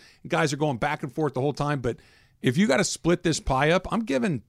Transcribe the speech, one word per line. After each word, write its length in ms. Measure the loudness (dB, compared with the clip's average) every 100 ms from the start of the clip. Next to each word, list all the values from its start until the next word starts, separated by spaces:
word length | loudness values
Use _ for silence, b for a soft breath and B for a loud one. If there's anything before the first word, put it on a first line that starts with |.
| b b -4
Guys 260 | 0 0
are 60 | 0
going 180 | -2 0
back 260 | -2 -4
and 80 | -6
forth 180 | -4 -2
the 80 | 0
whole 140 | -2
time. 260 | -2 -2 -2
But 160 | -2 -6 b b b b
if 160 | 0 2
you 80 | 4
gotta 180 | 2
split 380 | 0 -2 0 0
this 180 | 0 -2
pie 300 | 0 2 4
up, 200 | 2 0
I'm 140 | -4
giving 380 | -2 0 0 -4